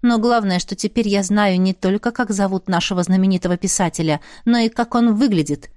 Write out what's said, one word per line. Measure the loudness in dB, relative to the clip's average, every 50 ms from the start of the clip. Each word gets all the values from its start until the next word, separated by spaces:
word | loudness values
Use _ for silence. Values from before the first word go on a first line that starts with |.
| 2
Но | 2 0 2
главное, | 2 2 2 2 2 0 -2 -2
что | -2 -6 -10
теперь | -6 -6 -4 -2 0 0 0
я | 0 0 0
знаю | 0 0 2 2 2 2 2
не | 2 0 0
только, | _ -2 -2 -2 0 -2 -4
как | -2 -2 -4 -2
зовут | 0 0 0 0 -2 -4 -4 -2
нашего | -2 -2 -2 -2 -2 -2
знаменитого | 0 2 2 2 2 2 0 0 0 -2 -2 -2
писателя, | -2 -4 -2 -2 -2 -2 -2 -2 -2 -2 -2 -2 -4 -12 -20 -6 -2
но | 0 0 2
и | 0 -2
как | 0 -2 -4 -2 0
он | 0 2 2 2
выглядит. | 2 2 2 2 0 0 -2 -4 -8 -8 -20 -20